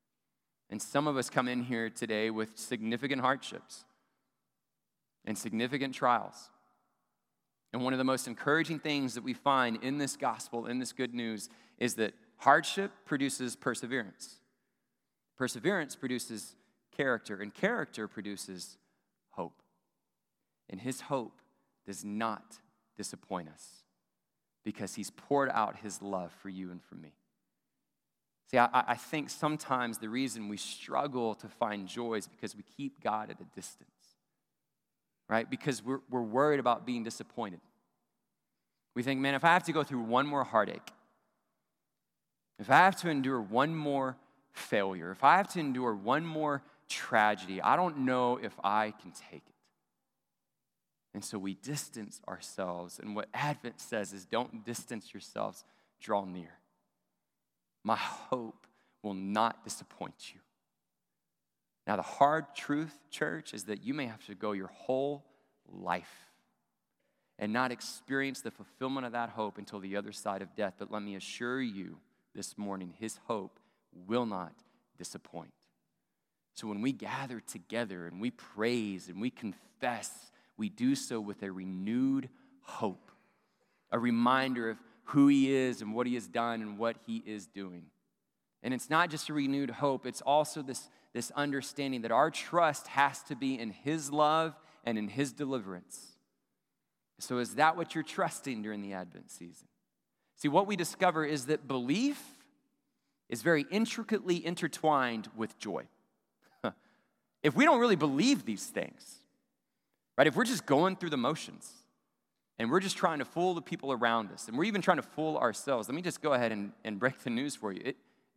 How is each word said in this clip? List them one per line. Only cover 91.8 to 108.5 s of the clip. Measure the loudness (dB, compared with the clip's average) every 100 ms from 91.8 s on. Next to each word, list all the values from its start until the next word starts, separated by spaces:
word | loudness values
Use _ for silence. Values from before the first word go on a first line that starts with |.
| -2 -2
that | 4
our | 6 6
trust | 2 2 6 6 4 -2
has | 4 4 2
to | -8 -4
be | -2 -2
in | -4
his | -4 -2 -2 0
love | 4 6 6 2 -4 -20 -8
and | -2 -2
in | -2
his | 0 -2
deliverance. | -2 -4 -4 -4 -10 -12 -18 -18 _ _ _ _ _ _ _ _ _ _ _
So | -4 -2
is | -2
that | 4 4 4
what | -2
you're | -4
trusting | -4 -2 -2 -2 -6 -6
during | -6 -6
the | -6
Advent | -8 -10 -14 -20
season? | -16 -16 -18 _ _ _ _ _ _ _ _
See, | 4
what | 4 4
we | 0
discover | -2 4 4 4
is | 0 -2 0
that | -2 0
belief | -2 2 2 2 -2 -12 -20 _ _ _ _ _ _ _ _ _
is | -2
very | 2 2 2
intricately | 0 0 -2 -2 -2 2 0
intertwined | 0 -2 -4 0 4 4 2 0 -6 -6
with | -6 -4
joy. | -6 -6 -6 _ _ _ _ _ _ _
<laughs> | -6 -6 _ _ _ _ _ _
If | 2
we | 6
don't | 8 8
really | 6 6
believe | 4 4 4 4
these | 0